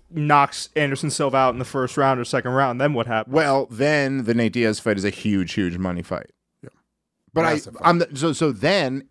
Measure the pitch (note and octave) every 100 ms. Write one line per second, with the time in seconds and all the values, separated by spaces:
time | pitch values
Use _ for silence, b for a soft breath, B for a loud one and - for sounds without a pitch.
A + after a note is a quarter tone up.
0 | _ E3 D3 D3 C#3+ - - D3+ C#3+ C3+
1 | D3+ - C#3+ C3 C3 A#2+ B2 C3+ B2+ -
2 | C3+ C3 A#2+ C3 B2 C3 C3+ B2 D3 C3+
3 | A#2 A2+ A2 D3 D3 C3+ B2 A2+ C#3+ D3+
4 | C3+ C3+ A2+ A#2 A2+ B2 A2+ G#2+ A#2 G2
5 | G2+ - A2 G2 E2+ - F2+ F2 F#2 F2
6 | - F2+ - _ _ _ - _ _ _
7 | _ _ _ D#3+ E3 D3+ - - E3 E3+
8 | E3+ C#3 D#3+ D3 D#3+ G#2+ C#3 G3 C3+ C3+
9 | -